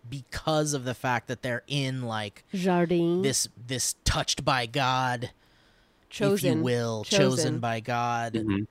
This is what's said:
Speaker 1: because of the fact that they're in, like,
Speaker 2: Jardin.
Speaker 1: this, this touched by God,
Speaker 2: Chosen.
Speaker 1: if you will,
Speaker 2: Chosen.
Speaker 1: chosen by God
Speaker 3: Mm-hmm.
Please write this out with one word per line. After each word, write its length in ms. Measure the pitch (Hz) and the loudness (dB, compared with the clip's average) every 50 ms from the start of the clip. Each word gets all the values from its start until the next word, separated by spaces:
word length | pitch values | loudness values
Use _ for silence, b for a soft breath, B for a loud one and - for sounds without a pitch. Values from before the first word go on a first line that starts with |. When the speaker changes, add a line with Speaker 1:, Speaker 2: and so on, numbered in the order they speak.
| - 117 | -14 -12
Speaker 1:
because 680 | 135 139 123 _ - - - 160 156 156 151 151 147 | -12 -12 -10 _ -10 -4 -2 0 2 2 2 0 -2
of 100 | 135 123 | -2 -4
the 100 | 127 127 | -4 -6
fact 340 | - - 131 123 117 - - | -2 -2 0 0 0 -2 -4
that 120 | 123 - | -8 -6
they're 200 | - 127 120 123 - | -4 -4 -4 -4 -4
in, 360 | - 143 143 135 131 131 131 | -4 -4 -2 -2 -2 -2 -4
like, 420 | 123 117 110 107 107 104 - - - _ | -4 -4 -4 -4 -6 -6 -10 -14 -12 _
Speaker 2:
Jardin. 680 | - 190 175 190 180 175 175 165 180 170 170 170 175 180 | -6 -2 0 2 4 4 4 4 2 2 2 2 2 2
Speaker 1:
this, 260 | 185 139 123 - - - - - 117 | 2 2 0 0 -2 -4 -6 -12 -10
this 280 | 120 131 120 - - - _ - | -6 -4 -4 -2 -4 -4 _ -2
touched 400 | - - 156 - - - - 135 | -2 0 0 0 -2 -2 -2 0
by 220 | 147 135 127 120 | 0 0 0 0
God, 640 | 113 120 147 131 127 127 127 131 127 123 117 117 - - b b b b b b b b b b b b b b b | -2 0 0 2 2 2 2 0 0 -2 -2 -6 -8 -10 b b b b b b b b b b b b b b b
Speaker 2:
Chosen. 400 | - - 208 196 202 196 - - | -4 0 2 2 2 4 2 2
Speaker 1:
if 60 | - - | 2 2
you 40 | |
will, 420 | - 127 120 120 117 117 113 107 104 | 2 2 2 2 0 0 -2 -2 -2
Speaker 2:
Chosen. 140 | - 208 196 | 2 4 4
Speaker 1:
chosen 380 | 139 131 131 117 120 127 120 120 | 6 4 4 2 0 0 0 -2
by 220 | 117 117 113 113 | -2 -2 -2 -2
God 540 | 110 - 120 120 120 120 120 117 117 117 107 | -2 -2 -2 0 0 0 0 -2 -2 -2 -2
Speaker 3:
Mm-hmm. 300 | 113 107 107 98 98 107 - | -2 -2 -2 -2 -2 -2 -2